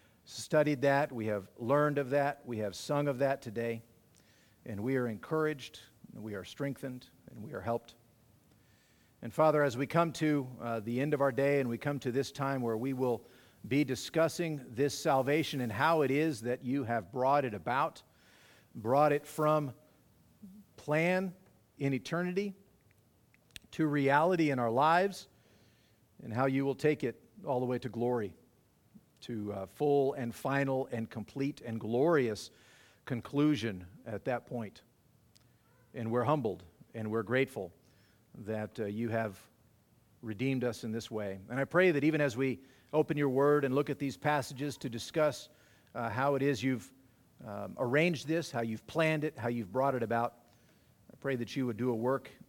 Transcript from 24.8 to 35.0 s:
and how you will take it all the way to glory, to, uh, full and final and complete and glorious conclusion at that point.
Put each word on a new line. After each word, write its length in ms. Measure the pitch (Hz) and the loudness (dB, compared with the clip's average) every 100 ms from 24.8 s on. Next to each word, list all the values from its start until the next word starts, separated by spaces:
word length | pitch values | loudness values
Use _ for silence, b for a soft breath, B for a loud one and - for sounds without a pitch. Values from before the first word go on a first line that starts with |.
| 156 175 196 185 - b b b b b b b b _ | 4 4 2 -2 -16 b b b b b b b b _
and 100 | - | -6
how 140 | 113 135 | 0 2
you 180 | 135 | 2
will 120 | 139 131 | 0 2
take 260 | 151 151 | 2 2
it 180 | 120 - - - | -2 -4 -16 -14
all 140 | - 127 | -4 -2
the 80 | 123 | 0
way 100 | 123 | -2
to 120 | 117 | -4
glory, 440 | 110 120 123 101 - _ _ _ _ _ - _ _ | -2 0 0 -2 -8 _ _ _ _ _ -20 _ _
to, 320 | - 113 104 | -10 -6 -6
uh, 140 | 101 95 | -6 -8
full 380 | - 147 143 135 | -2 2 4 2
and 200 | 139 117 | 0 -6
final 560 | - 135 139 135 131 135 | -6 -2 0 0 0 -2
and 180 | 117 113 | -6 -6
complete 500 | 113 101 139 139 143 120 | -8 -10 -4 -4 -4 -8
and 140 | 113 | -6
glorious 720 | 107 120 156 160 120 104 - b b b b b | -2 2 4 4 2 -2 -10 b b b b b
conclusion 800 | - 120 - 139 151 135 113 92 90 - 113 | -8 -8 -4 2 2 2 -2 -6 -12 -16 -10
at 180 | 104 139 | -6 -4
that 200 | 120 - | -4 -4
point. 360 | 123 104 - _ _ | -8 -8 -12 _ _